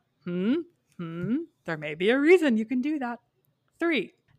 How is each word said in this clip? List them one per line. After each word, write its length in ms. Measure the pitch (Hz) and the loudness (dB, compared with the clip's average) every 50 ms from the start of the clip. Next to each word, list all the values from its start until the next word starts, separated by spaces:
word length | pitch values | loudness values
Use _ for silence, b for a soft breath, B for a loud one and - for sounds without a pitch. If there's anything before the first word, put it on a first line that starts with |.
| _ _ _ _ - | _ _ _ _ -10
Hmm? 320 | 180 175 180 190 226 277 349 339 - _ _ _ _ _ | -6 -4 -2 0 0 0 -2 -2 -8 _ _ _ _ _
Hmm? 380 | - 170 165 165 175 175 202 247 320 339 - _ _ _ | -12 -12 -10 -8 -6 -4 -4 -4 -4 -4 -8 _ _ _
There 120 | 175 165 | -8 -8
may 180 | 151 151 156 151 | -6 -6 -8 -4
be 140 | 160 180 214 | -2 0 2
a 100 | 254 277 | 2 4
reason 380 | 285 320 370 349 311 277 220 | 6 6 6 6 6 4 2
you 80 | 214 220 | 2 0
can 160 | 220 269 247 | -2 -2 -2
do 180 | 247 302 311 285 | -2 -2 -4 -4
that. 200 | 254 233 240 - _ _ _ _ _ _ _ _ _ _ _ - | -6 -8 -10 -12 _ _ _ _ _ _ _ _ _ _ _ -2
Three, 340 | 330 339 320 220 - - - _ _ _ _ | 0 0 0 0 -2 -4 -10 _ _ _ _